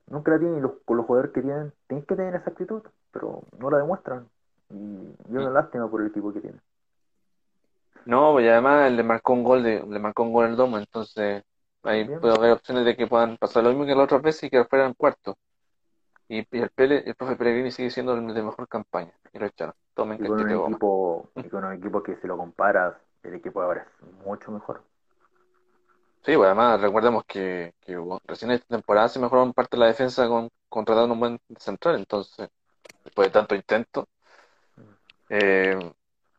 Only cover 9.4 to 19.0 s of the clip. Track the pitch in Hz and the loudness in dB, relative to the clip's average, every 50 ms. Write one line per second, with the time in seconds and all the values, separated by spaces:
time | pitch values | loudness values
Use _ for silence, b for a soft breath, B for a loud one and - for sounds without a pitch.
9.4 | 120 120 127 131 120 117 110 98 - 101 104 104 104 107 104 - 117 117 113 117 | 4 4 4 4 4 2 0 -2 -4 -6 -8 -6 -6 -6 -2 -2 -2 0 2 2
10.4 | 117 113 117 117 127 127 117 104 104 - - 117 110 - - 110 107 104 101 101 | 2 2 2 2 0 0 0 -4 -8 -8 -10 -10 -10 -10 -6 -4 -4 -2 -4 -6
11.4 | - _ _ _ _ _ _ _ - - 107 110 107 117 143 165 165 117 113 110 | -10 _ _ _ _ _ _ _ -4 -2 0 0 -2 -4 -4 -2 2 2 4 6
12.4 | 113 117 117 - _ - 131 123 123 120 113 - 117 110 123 117 117 113 113 113 | 6 4 4 4 _ -4 -2 0 2 2 2 2 0 2 2 2 2 2 0 -2
13.4 | - 104 - 120 113 120 127 139 147 139 139 135 139 139 147 131 143 156 156 - | -4 0 2 4 4 4 4 2 0 0 2 2 4 4 4 2 2 0 -2 -2
14.4 | - 135 - 127 120 - - 135 135 131 123 - - 143 - _ - - 98 _ | -4 0 2 2 2 4 2 2 2 2 0 0 0 0 0 _ -8 -14 -14 _
15.4 | _ _ _ _ _ _ _ _ _ _ _ _ _ _ _ _ _ - 113 110 | _ _ _ _ _ _ _ _ _ _ _ _ _ _ _ _ _ -12 -10 -10
16.4 | 113 _ - 120 120 107 _ - 131 135 147 139 - - 113 - 131 131 123 - | -10 _ -6 -6 -6 -4 _ 2 4 4 4 2 -2 -4 -10 -8 -6 -6 -4 -2
17.4 | 120 120 117 120 131 127 123 - 127 120 - - 123 127 123 117 117 113 110 113 | 0 0 0 0 -2 -4 -6 -6 -6 -6 -4 -4 -4 -2 -2 -4 -4 -6 -6 -6
18.4 | 107 107 - - 123 - - 110 104 _ - 87 | -6 -6 -8 -10 -12 -10 -8 -10 -8 _ -8 -8